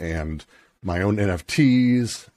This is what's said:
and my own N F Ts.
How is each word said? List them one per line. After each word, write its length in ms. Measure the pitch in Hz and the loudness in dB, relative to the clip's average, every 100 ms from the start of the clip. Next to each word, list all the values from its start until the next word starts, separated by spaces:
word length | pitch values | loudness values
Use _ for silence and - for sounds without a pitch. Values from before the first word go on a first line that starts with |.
and 440 | 82 80 78 78 - _ _ _ | -8 -6 -6 -8 -14 _ _ _
my 180 | 92 87 | -6 -2
own 200 | 98 104 | 0 0
N 100 | 101 | 0
F 160 | 87 - | -2 -4
Ts. 800 | - 143 127 123 123 120 - - | 2 4 4 4 2 -2 -6 -16